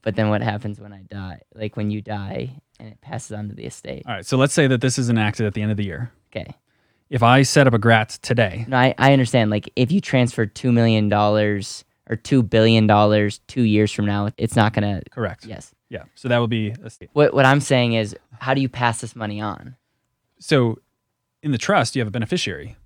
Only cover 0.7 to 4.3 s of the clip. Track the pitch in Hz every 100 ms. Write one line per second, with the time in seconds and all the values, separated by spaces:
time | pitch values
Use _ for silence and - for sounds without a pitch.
0.7 | 104 104 98 92 101 92 82 _ - 107
1.7 | - 104 104 104 104 98 123 123 135 _
2.7 | _ 110 110 - 117 - 104 104 - -
3.7 | - - 65 - 101 87